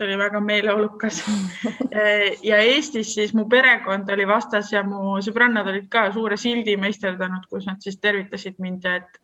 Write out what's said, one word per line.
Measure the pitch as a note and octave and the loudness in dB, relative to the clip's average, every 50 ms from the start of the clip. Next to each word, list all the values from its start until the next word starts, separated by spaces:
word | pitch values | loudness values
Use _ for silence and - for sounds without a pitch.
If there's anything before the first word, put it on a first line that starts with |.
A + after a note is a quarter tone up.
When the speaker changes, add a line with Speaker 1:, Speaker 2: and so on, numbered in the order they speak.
Speaker 1:
oli | G#3+ G3 G3 | -4 -2 -2
väga | G3 G3+ G3+ G#3 G#3 | 0 -2 -2 -2 -2
meeleolukas. | G#3 G#3 G#3+ G#3 G#3 G#3+ G3+ G#3+ G#3+ G#3 G#3 - - G#3+ - - - | 0 0 0 2 2 2 2 2 0 -2 -2 -4 -6 -4 -4 -6 -4
Speaker 2:
<laughs> | G#3+ G#3+ G3+ F#3+ F#3 F3+ - - A3+ A#3 - C4 - - G#3+ G#3+ G#3 G#3 G#3 G3+ G3 - - - | -2 -2 -2 -2 -4 -6 -6 -6 -6 -4 -4 -6 -4 0 2 2 4 4 4 2 0 0 -2 2
Speaker 1:
Ja | G#3+ G#3 | 4 6
Eestis | G#3 G#3+ B3 C4+ D4+ D4 - - A3 G#3+ - - | 6 6 6 4 2 0 -2 -4 -4 -4 -4 -2
siis | G#3+ G#3+ G#3 A3 | -2 0 0 0
mu | A3 G#3+ A3 | 0 2 4
perekond | B3 B3+ C4 B3+ A#3 A3+ - F#3+ F#3+ G3+ G3 G3+ | 4 6 6 6 4 4 2 -2 -2 -2 -2 -2
oli | G3+ G3+ G3 | 0 0 2
vastas | F#3+ G#3+ A#3 A#3 - A3 G#3 G#3 - | 2 2 2 2 0 -2 -2 -2 0
ja | G#3+ G3+ G3 | 0 0 0
mu | G3 G3+ G3 G3 G3 G3 G3 | -2 -4 -4 -4 -2 -2 -2
sõbrannad | G3 A3+ G#3 A#3+ A#3+ A#3+ A#3 G#3+ G3 | -4 -2 2 2 4 4 4 2 0
olid | F#3+ F#3+ G3+ G3 - | -2 -2 -4 -4 -2
ka | - A#3 G#3+ G3 | 0 0 0 0
suure | G3 A3+ A3 G#3+ G3+ | 0 -2 -2 -2 -2
sildi | G#3 - A#3+ A#3+ A#3+ G#3+ G#3+ G3+ | -2 -2 -2 -2 0 0 0 0
meisterdanud, | G3 G3 G3+ G3+ - G3+ F#3+ F#3 F#3 F#3 F#3 F#3 F#3 - - | 0 0 -2 -2 -4 -4 -6 -4 -4 -4 -4 -4 -8 -8 -8
kus | G3+ G3 F#3+ | -8 -8 -6
nad | F#3+ F#3+ G3 | -6 -8 -8
siis | - G3 G3 | -8 -10 -6
tervitasid | - - G#3 G3+ G3 F#3+ G3 G3+ G3 - F#3+ F#3+ - | -2 0 0 0 0 -2 -6 -10 -10 -10 -10 -10 -8
mind | F#3 F#3 F#3 F#3 F3+ | -8 -8 -6 -4 -2
ja | F3+ F3+ | -2 -2
et, | F3+ F3+ - - _ | -2 -4 -10 -12 _